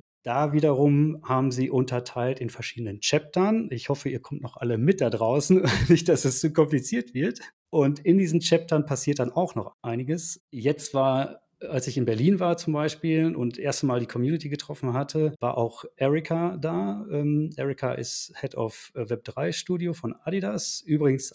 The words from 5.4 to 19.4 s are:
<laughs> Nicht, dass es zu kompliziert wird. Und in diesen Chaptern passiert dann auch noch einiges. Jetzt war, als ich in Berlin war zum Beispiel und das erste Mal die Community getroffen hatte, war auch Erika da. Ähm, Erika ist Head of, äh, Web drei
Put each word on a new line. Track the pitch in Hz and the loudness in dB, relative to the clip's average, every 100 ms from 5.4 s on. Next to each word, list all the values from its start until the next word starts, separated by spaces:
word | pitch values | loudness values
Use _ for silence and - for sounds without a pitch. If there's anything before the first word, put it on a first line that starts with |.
| - 185 | 4 4
<laughs> | 160 104 123 | 4 2 6
Nicht, | 165 175 | 6 6
dass | 151 | 4
es | 139 123 | 2 0
zu | 160 | 2
kompliziert | 160 147 147 - 233 - | 4 4 2 0 -4 -4
wird. | 127 185 - - _ _ | -4 -4 -4 -12 _ _
Und | 165 139 143 | 2 2 2
in | 175 190 | 4 4
diesen | 180 165 | 4 0
Chaptern | - 165 170 156 147 | 2 2 2 0 0
passiert | 135 - 143 | -2 -2 -2
dann | 120 | -2
auch | 160 175 | -2 -2
noch | 120 98 - | -4 -8 -10
einiges. | 120 117 127 170 160 - _ | -8 -6 -4 -6 -6 -14 _
Jetzt | 131 123 151 - | -4 -2 -2 -2
war, | 135 135 131 139 - _ _ | 0 2 2 -2 -8 _ _
als | - 135 139 | -6 -4 -4
ich | 131 | -2
in | |
Berlin | 120 110 151 196 | 0 2 4 4
war | 175 170 | 2 0
zum | - | -2
Beispiel | 151 151 156 165 160 160 | -2 -2 -2 0 2 2
und | 151 120 - | 0 -4 -4
das | |
erste | 143 135 139 | -4 -2 0
Mal | 123 | 0
die | 117 | -2
Community | 120 127 160 147 | -2 -2 -2 -4
getroffen | 147 - 147 127 | -8 -10 -8 -4
hatte, | 127 139 156 156 151 | -2 -2 0 -2 0
war | 120 - | -2 0
auch | 117 - - - | -2 -4 -16 -2
Erika | 135 147 - 165 175 180 | 0 0 0 -2 -2 -2
da. | 156 170 196 208 208 | -4 -2 -4 -6 -6
Ähm, | 147 147 147 156 143 | -2 0 0 -2 -4
Erika | 135 135 127 | -6 -4 -4
ist | 123 120 - - - | -4 -6 -8 -12 -10
Head | 135 - | -8 -4
of, | 113 - - | -4 -6 -12
äh, | - 107 | -10 -6
Web | 117 | -6
drei | - - | -6 -6